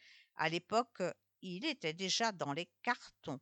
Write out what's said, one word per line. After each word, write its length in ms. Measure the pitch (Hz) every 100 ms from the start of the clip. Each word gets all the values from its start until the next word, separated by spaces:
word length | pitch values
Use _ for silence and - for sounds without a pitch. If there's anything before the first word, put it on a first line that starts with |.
| - - - -
À 120 | 160
l'époque, 540 | 170 - 220 247 - 180 - _ _
il 240 | 185 180 302
était 280 | 269 165
déjà 380 | 160 190 - 226
dans 220 | 185 143
les 160 | 143 208 _
cartons, 580 | - 247 - - - 143